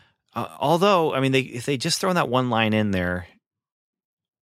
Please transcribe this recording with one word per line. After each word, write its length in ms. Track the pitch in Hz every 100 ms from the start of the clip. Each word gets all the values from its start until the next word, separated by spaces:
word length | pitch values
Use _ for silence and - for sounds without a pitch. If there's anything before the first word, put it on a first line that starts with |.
| _ _ _
uh, 160 | - 117 80
although, 540 | 143 165 202 190 160
I 80 | 131
mean, 120 | 135
they, 80 | 131
if 260 | 123 120 117
they 100 | 143
just 240 | 165 -
thrown 140 | 190
that 160 | 175 139
one 180 | 123 127
line 240 | 113 110
in 180 | 107 107
there, 360 | 95 90 90 90 _ _ _ _ _ _ _ _ _ _ _